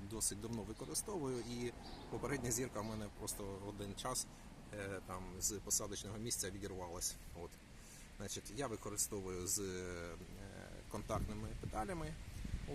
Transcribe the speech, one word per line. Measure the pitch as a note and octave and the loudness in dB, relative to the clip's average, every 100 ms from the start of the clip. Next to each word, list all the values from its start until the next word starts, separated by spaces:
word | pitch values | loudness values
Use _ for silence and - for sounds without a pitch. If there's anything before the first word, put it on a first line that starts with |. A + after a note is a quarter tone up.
| G2 | -2
досить | A2 G2 G2+ | 2 4 4
давно | A2 A#2 | 0 0
використовую, | G2 A2 C3+ D#3 - G3+ C3+ B2+ | 0 -2 0 0 2 2 2 2
і | A#2 A#2+ B2 A#2 - - - | 2 0 0 -2 -6 -8 -4
попередня | A#2 A#2+ C#3 B2 | 0 2 4 4
зірка | A#2 B2+ G#2+ | 4 4 2
в | G#2 | 2
мене | A2 G#2 - | 0 -2 -2
просто | G#2+ - G2+ G2 G2+ | -2 0 -2 -2 -2
один | G2+ G2+ G2 | -2 -2 0
час, | C3 B2 - - - - - | 2 2 0 -4 -10 -10 -6
е, | G#2 G2 G2 - | -2 0 -2 -2
там, | F#2 F#2 F2+ | -2 -2 0
з | - | 2
посадочного | G#2 G#2 G2+ G#2+ G2+ G2+ G#2+ | 2 4 4 4 0 -2 -2
місця | A#2 - G2 | 2 2 2
відірвалась. | G2 F#2+ F#2 F2 F2 - - - F2+ | 0 -2 -2 -2 0 0 0 -4 -4
От. | E2+ - - - - - - - | -6 -6 -12 -12 -12 -12 -10 -6
Значить, | G2+ - - G#2+ | -2 -2 -2 -2
я | C#3 | 0
використовую | G#2+ G#2+ G2+ - G#2 F#2+ F#2 F2+ | 0 0 2 2 2 0 2 4
з, | G2+ | 4
е, | G2 F2+ F#2 F2 E2+ E2+ F#2 - G2 F#2+ F#2+ F2+ - | 2 0 0 -2 -2 -4 -6 -6 -6 -6 -6 -6 -4
контактними | A2 - G#2+ G#2+ G#2+ G#2+ A2+ | -2 2 2 4 2 0 -2
педалями, | G#2+ - G3+ F3 D#3 D#3+ - - - - - | 0 0 2 0 0 -2 -4 -4 0 0 2